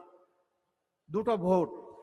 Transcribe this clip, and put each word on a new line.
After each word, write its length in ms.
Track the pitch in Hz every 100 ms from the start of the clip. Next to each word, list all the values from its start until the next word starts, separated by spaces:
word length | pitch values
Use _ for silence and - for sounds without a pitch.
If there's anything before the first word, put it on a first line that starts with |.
| - - _ _ _ _ _ _ _ _ -
দুটো 260 | 170 220 220
ভোট, 320 | 180 185 160 - - -